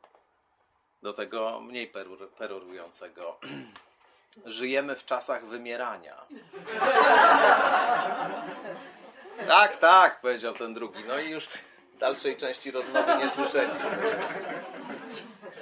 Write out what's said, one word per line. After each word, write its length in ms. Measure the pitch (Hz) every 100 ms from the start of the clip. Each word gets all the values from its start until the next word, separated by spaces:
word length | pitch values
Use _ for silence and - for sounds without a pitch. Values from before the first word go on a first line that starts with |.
| _ _ _ _ _ _ _ _ _ _
do 100 | 104
tego 480 | 104 101 110 110 117
mniej 320 | 113 123 117
perur-, 360 | 101 92 95 98
perorującego. 1080 | - 107 98 90 92 85 - 90 85 85 -
<clears throat> 60 | - 71 64 - _ _ _ _ _ - 117
"Żyjemy 500 | 110 127 135 139 131
w 80 |
czasach 420 | - 123 - 123 113
wymierania". 800 | 120 120 120 120 98 78 - -
<laughs> 40 | - - - - 440 - - - - - - - - - - - - - - - - - - 202 180 - - - - - - 202
"Tak, 280 | 180 202 -
tak", 440 | 170 185 170 -
powiedział 340 | 123 120 113
ten 200 | 107 117
drugi. 300 | 113 113 101 107
No 100 | 139
i 120 | 156
już 180 | 156 - - - _ _ -
dalszej 380 | 127 139 143 -
części 340 | 135 127 139
rozmowy 460 | 127 123 196 - 302
nie 120 | -
słyszeliśmy, 600 | - - 143 - - - -
więc 400 | 226 - - - - - - - - - - 226 226 - 196 -